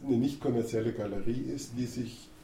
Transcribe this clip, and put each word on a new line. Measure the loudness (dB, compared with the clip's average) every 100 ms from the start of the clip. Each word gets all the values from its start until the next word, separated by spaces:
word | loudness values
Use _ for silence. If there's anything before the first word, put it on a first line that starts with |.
| 2
eine | 4
nicht | 4 2
kommerzielle | 0 2 2 2 0
Galerie | 0 -2 0 2 2 0
ist, | -4 -6 -4
die | -4
sich | -2 -6 -6 -16 -20